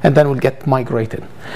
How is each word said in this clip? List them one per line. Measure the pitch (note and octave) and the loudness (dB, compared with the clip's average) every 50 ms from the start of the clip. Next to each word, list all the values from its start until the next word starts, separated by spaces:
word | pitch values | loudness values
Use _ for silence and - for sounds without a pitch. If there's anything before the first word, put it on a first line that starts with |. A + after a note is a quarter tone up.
| - | 0
and | - C3+ | 2 4
then | C#3 D3+ C#3+ | 4 4 4
will | C3+ B2+ | 2 0
get | - C3 - - - D3 | -2 -2 -4 -2 2 2
migrated. | C3+ B2+ A#2 - B2+ A#2 A2+ A2 - - - - - - - - - | 4 4 2 -2 -2 -4 -4 -4 -6 -10 -12 -12 -16 -16 -16 -14 -12